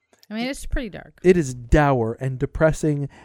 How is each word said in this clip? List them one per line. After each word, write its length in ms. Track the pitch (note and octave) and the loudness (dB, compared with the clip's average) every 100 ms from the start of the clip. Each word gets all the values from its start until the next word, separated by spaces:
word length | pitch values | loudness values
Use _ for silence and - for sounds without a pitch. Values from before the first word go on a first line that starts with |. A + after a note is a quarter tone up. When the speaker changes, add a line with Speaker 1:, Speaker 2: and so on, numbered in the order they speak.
| _ _ - | _ _ -12
Speaker 1:
I 40 | |
mean, 120 | G#3+ B3 | -8 -8
it's 180 | C#4 | -8
pretty 240 | - - A#3+ | -6 -4 -4
dark. 280 | - - _ | -10 -16 _
Speaker 2:
It 140 | F3 F3+ | 4 4
is 160 | C3+ | 2
dour 640 | B2 A#2 D#3 C#3+ C3 A2+ A#2 | -6 0 2 4 2 0 -4
and 180 | C3 B2+ | -6 -4
depressing, 720 | C#3 - D#3 D3+ D#3+ D3 C#3+ - | -6 2 2 2 -2 -2 -4 -10